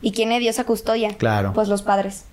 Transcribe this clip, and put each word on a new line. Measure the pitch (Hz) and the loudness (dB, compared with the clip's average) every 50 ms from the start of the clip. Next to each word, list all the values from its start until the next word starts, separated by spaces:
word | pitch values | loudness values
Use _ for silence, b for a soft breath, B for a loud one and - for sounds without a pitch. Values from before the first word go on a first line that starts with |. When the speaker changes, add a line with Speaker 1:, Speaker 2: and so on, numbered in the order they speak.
Speaker 1:
¿Y | - 233 196 | -2 -2 0
quién | - 226 220 | 0 0 0
le | 233 247 | 2 0
dio | 240 226 | 0 0
esa | 226 - 247 | 0 -2 0
custodia? | - 233 214 - - 226 226 226 208 208 | 0 0 -2 0 -2 0 0 0 -2 -2
Speaker 2:
Claro. | 208 - 113 110 104 98 98 95 | 0 0 0 2 2 0 0 0
Speaker 1:
Pues | - 214 202 | 0 0 0
los | 208 196 202 | 0 -2 0
padres. | - 202 196 196 196 196 - - - | 0 0 2 2 -2 -6 -10 -16 -20